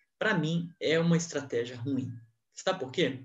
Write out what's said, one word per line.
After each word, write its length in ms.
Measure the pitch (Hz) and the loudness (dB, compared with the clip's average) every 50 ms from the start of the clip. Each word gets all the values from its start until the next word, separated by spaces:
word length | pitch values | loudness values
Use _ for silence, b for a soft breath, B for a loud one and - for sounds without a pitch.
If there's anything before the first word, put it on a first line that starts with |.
| B B _ _ | B B _ _
pra 140 | - 220 208 | 0 2 2
mim, 380 | 165 151 156 165 170 170 - - _ | 2 2 0 0 -2 -2 -4 -8 _
é 180 | - 131 156 165 | 0 2 2 4
uma 180 | 165 170 165 | 4 6 4
estratégia 600 | 160 165 - - 143 135 131 - 117 120 123 127 | 4 2 0 -4 -6 -4 -2 -2 -2 -2 -2 -6
ruim. 360 | 117 117 143 135 123 - 113 - - - - _ _ _ _ _ | -6 -4 -2 -2 -2 -2 -4 -8 -12 -16 -20 _ _ _ _ _
Sabe 240 | - - 190 185 - | -4 -2 -2 -2 -2
por 120 | - - | -4 -4
quê? 340 | - 185 165 127 - - - | 0 0 2 2 0 -4 -10